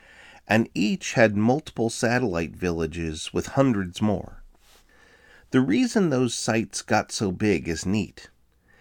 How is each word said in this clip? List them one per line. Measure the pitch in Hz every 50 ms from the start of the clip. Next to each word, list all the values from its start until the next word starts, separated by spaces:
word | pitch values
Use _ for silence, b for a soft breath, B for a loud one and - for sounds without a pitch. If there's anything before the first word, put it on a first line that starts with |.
| B B B B B B B B B
and | B - 113 113 - -
each | - 190 214 196 - - - -
had | 135 113 107 104
multiple | 104 107 117 127 156 - - - - 113 117
satellite | - - 127 113 120 127 127 104 85 85 85 76 -
villages | 85 90 87 85 82 82 78 78 85 82 80 78 78 - -
with | - 90 - -
hundreds | - 135 135 135 113 101 95 87 87 -
more. | 110 107 101 80 - - - - - - - _ b b b b b b b b b b b b b b b b b b
The | - 131
reason | 131 170 196 247 262 233 - 220 190 165
those | 135 127 131 117 -
sites | - - - 110 113 110 - - -
got | - - 110 104 - -
so | - - 113 95
big | 90 90 107 104 95 78 64
is | 78 82 82 -
neat. | 92 101 107 95 - - - - - _ _ _ _ _ b b b b b